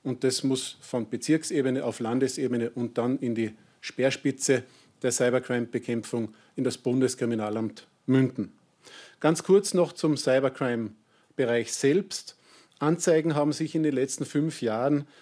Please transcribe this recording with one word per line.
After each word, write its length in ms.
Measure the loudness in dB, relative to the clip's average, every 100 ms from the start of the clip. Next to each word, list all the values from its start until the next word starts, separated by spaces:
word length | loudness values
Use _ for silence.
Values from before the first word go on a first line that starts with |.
Und 220 | -8 -2
das 200 | 0 0
muss 340 | 0 -2 -4 -12
von 300 | -8 -6 -4
Bezirksebene 760 | -4 0 0 0 -2 0 -2
auf 160 | -4 -4
Landesebene 720 | -2 0 0 0 -2 -2 -4
und 260 | -4 -6 -2
dann 220 | -2 0
in 160 | -2
die 180 | -2 -4 -6 _ _
Speerspitze 800 | -10 0 0 0 -2 0 2 0 -2 -18 _ _
der 100 | -2
Cybercrime-Bekämpfung 1200 | 0 2 2 0 -2 -2 -4 -4 -4 -4 -4 -6 -10 _ -4
in 80 |
das 140 | -4 -2
Bundeskriminalamt 1080 | -2 2 2 0 -2 -2 -2 -4 -4 -8 -20 _ 2
münden. 440 | 4 4 0 -8 -10 _ _ -20 -20 -20 -2
Ganz 220 | 0 2
kurz 320 | 4 4 4
noch 180 | 2 0
zum 240 | 0 0 0
Cybercrime-Bereich 1500 | 2 2 2 0 -2 -2 -4 -10 _ _ _ -4 0 0 -2
selbst. 640 | 0 2 2 0 -8 -12 -20 _ -20 _ -2
Anzeigen 540 | 0 2 4 4 4
haben 180 | 2 0
sich 220 | 0 -2 0
in 80 |
den 100 | 0
letzten 320 | 0 -2 -4 -4
fünf 340 | -2 -2 -2
Jahren 460 | -2 0 0 0 -4 -16